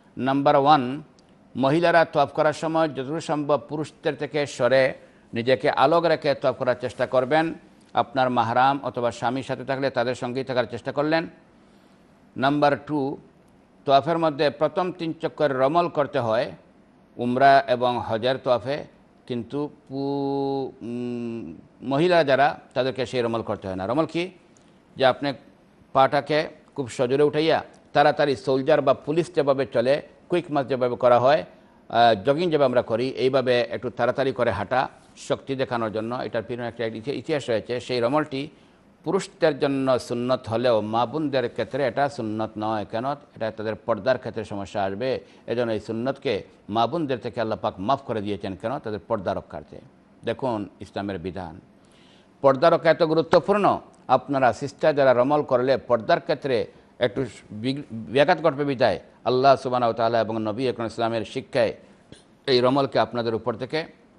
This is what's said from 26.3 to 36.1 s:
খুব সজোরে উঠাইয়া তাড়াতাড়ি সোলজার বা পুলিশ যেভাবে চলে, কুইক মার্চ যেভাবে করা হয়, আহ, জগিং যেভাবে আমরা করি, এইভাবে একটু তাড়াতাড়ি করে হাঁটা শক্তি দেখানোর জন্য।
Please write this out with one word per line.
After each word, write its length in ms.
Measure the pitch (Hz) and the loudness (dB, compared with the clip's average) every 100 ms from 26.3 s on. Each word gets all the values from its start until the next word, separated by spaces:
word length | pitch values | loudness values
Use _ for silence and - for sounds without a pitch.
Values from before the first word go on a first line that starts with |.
| 151 165 - _ - | -2 -2 -8 _ -10
খুব 140 | 120 | -6
সজোরে 340 | - 123 139 | -2 0 2
উঠাইয়া 400 | 147 151 160 123 - - _ | 2 2 2 2 -2 -14 _
তাড়াতাড়ি 420 | 143 147 143 147 127 | 4 4 4 0 0
সোলজার 460 | - 135 135 147 | 0 0 2 2
বা 120 | 135 | 4
পুলিশ 420 | 160 - 160 160 160 | 0 0 -2 -2 0
যেভাবে 300 | 139 135 131 | 0 0 0
চলে, 360 | 123 120 147 - - - | 0 2 0 -4 -18 -4
কুইক 220 | 175 147 | -4 -2
মার্চ 180 | 147 123 | -4 -2
যেভাবে 260 | 127 123 113 | -2 -2 2
করা 240 | 123 120 | 4 6
হয়, 260 | 127 160 175 - - _ - | 6 4 0 -14 -20 _ -2
আহ, 340 | 113 117 104 110 | 4 6 4 2
জগিং 260 | 147 180 | 0 0
যেভাবে 140 | 151 135 | 2 2
আমরা 160 | 123 | 2
করি, 280 | 107 113 131 | 0 -2 -2
এইভাবে 520 | - 127 131 123 120 | 0 0 2 2 2
একটু 280 | 117 110 123 | 0 -4 -6
তাড়াতাড়ি 420 | - 120 123 135 | -2 0 0 -2
করে 200 | 123 117 | 0 0
হাঁটা 380 | 98 101 127 156 - - - | -2 -2 -2 -2 -6 -20 -12
শক্তি 380 | - 139 - 131 | -6 -6 -4 -6
দেখানোর 360 | 131 120 113 | -4 -4 -4
জন্য। 240 | 107 113 | -4 -6